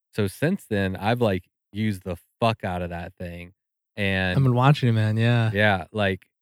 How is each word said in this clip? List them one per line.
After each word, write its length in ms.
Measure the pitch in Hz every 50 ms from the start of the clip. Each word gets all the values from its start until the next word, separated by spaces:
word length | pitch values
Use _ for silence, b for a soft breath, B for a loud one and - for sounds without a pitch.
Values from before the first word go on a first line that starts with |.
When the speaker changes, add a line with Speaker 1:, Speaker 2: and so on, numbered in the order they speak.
| _ _ -
Speaker 1:
So 120 | - 104
since 360 | 92 - - 139 165 202 - -
then, 300 | - 107 101 98 95 95
I've, 240 | - 95 107 120 117
like, 240 | 120 104 95 - - _ _ _ _ _ -
used 300 | 104 110 107 98 90 -
the 100 | 95 87 - _ _ _ -
fuck 240 | 120 113 110 - -
out 180 | 95 90 90
of 80 | 90 85
that 220 | 87 85 87 85 - -
thing, 320 | 92 87 87 87 87 87 _ _ _ _ _ _ _ _ -
and 400 | 107 101 98 95 95 92 92 90
Speaker 2:
I've 60 | 139 135
been 100 | 127 120
watching 320 | 123 127 139 147 - 131
it, 60 | 117 113
man, 240 | 110 110 107 110
yeah. 340 | 113 113 117 120 117 113 107 98
Speaker 1:
Yeah, 320 | 101 107 107 98 90 78 -
like, 360 | - 107 101 98 95 - - _ _ _